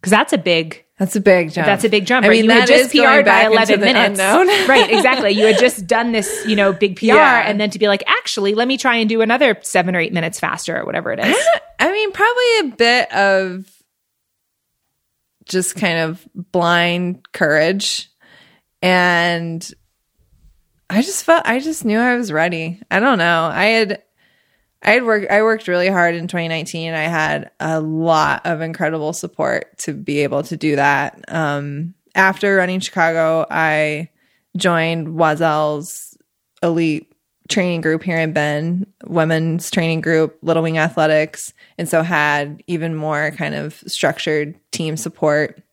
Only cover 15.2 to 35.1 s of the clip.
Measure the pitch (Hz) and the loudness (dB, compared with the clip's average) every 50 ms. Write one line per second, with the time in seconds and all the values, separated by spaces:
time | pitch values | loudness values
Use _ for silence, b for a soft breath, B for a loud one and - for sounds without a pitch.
15.2 | _ _ _ _ _ - - 185 180 - - 180 208 180 165 165 160 160 165 180 | _ _ _ _ _ -6 -4 -4 -4 -4 -6 -4 -4 -2 -2 -2 -2 -4 -6 -10
16.2 | _ - _ - 175 _ - 180 170 170 175 175 170 175 175 175 180 175 180 - | _ -20 _ -18 -18 _ -4 -2 0 2 2 2 2 0 0 -2 -4 -4 -6 -8
17.2 | _ - - - 175 151 151 156 156 165 190 196 - - - - - _ _ b | _ -18 -4 -2 0 2 4 2 2 2 0 -2 -4 -6 -6 -8 -10 _ _ b
18.2 | b b b b b b b b b b _ _ - 185 180 180 180 180 175 170 | b b b b b b b b b b _ _ 0 0 2 2 2 2 2 2
19.2 | 170 175 170 170 170 170 165 170 170 - - _ _ _ _ _ _ _ _ _ | 0 0 -2 -4 -6 -6 -8 -8 -10 -14 -18 _ _ _ _ _ _ _ _ _
20.2 | _ _ _ _ _ - _ _ _ _ _ _ _ _ 175 208 269 370 381 - | _ _ _ _ _ -20 _ _ _ _ _ _ _ _ -2 0 0 0 -4 -6
21.2 | - - 330 339 - - 226 254 277 311 320 - - 226 208 220 240 254 247 240 | 2 2 2 2 2 0 -4 -2 -4 -6 -8 -4 -4 -2 0 0 0 0 0 -2
22.2 | 247 202 151 156 160 175 175 165 160 160 175 - - _ 175 190 220 277 262 190 | -4 -4 -2 -2 -2 -2 -2 -4 -6 -8 -10 -12 -10 _ -2 0 2 2 2 2
23.2 | 165 170 170 165 160 160 - - 185 214 226 226 220 190 202 - _ _ _ _ | 2 2 2 0 0 -2 -2 0 0 2 2 2 0 -2 -4 -10 _ _ _ _
24.2 | _ _ _ _ _ _ _ _ _ _ _ _ - 202 214 247 254 226 220 208 | _ _ _ _ _ _ _ _ _ _ _ _ 0 2 2 2 2 0 0 0
25.2 | 196 - 202 208 214 220 226 220 220 - 180 175 180 190 196 180 175 170 170 170 | 0 0 0 2 2 2 0 -2 -2 -2 -2 0 0 0 2 2 2 0 0 -4
26.2 | 165 180 - 175 165 165 160 160 151 - - 165 160 165 165 156 151 160 170 160 | -8 -6 -6 -6 -6 -4 -6 -6 -8 -8 -10 -8 -8 -6 -6 -4 -4 -2 -2 -2
27.2 | 156 151 147 147 - - _ _ - 156 160 160 156 156 156 160 165 165 160 156 | -2 -2 -2 -4 -6 -12 _ _ -6 -4 -4 -4 -4 -4 -4 -2 0 2 2 2
28.2 | 151 147 139 - - 170 170 151 165 160 165 - 170 156 160 160 151 151 165 - | 2 0 -2 -4 -4 -6 -4 -4 -6 -10 -6 -4 -4 -4 -4 -4 -6 -6 -6 -8
29.2 | - 170 _ - 156 131 123 - - _ _ _ - - 147 143 147 - 143 147 | -10 -12 _ -4 -4 -2 -2 -4 -6 _ _ _ -10 -10 -10 -10 -8 -6 -2 -2
30.2 | 147 143 139 143 139 - 170 151 - 156 147 139 139 143 143 139 143 - - - | -2 -2 -2 -4 -4 -6 -8 -4 -2 -2 0 2 2 2 2 0 -2 -6 -8 -14
31.2 | - - - 165 160 147 143 143 143 143 143 143 160 170 - _ _ _ _ - | -16 -8 -6 -4 -4 -2 -4 -6 -6 -8 -8 -8 -10 -10 -12 _ _ _ _ 2
32.2 | 190 190 190 - - 202 196 190 180 180 185 185 185 - - 185 170 165 165 165 | 2 2 2 0 0 2 2 2 2 0 -2 -4 -6 -6 -2 0 0 2 2 2
33.2 | 160 160 160 160 156 - - 165 160 156 151 156 156 151 151 147 160 - _ _ | 2 2 2 0 -2 -2 -2 -2 0 0 0 0 0 -2 -2 -6 -8 -12 _ _
34.2 | _ _ _ _ _ _ _ 180 180 185 170 165 160 165 165 165 160 165 | _ _ _ _ _ _ _ -4 -2 0 0 0 0 -2 -2 -4 -6 -8